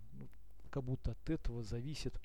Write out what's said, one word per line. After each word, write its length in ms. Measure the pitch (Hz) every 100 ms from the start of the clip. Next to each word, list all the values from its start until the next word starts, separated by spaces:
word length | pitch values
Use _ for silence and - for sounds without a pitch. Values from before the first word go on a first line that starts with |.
| 101
ну, 160 | 135 131 - - - -
как 140 | 139
будто 280 | 127 131 -
от 180 | 113 -
этого 340 | 160 - 120
зависит, 560 | 107 117 139 143 127 -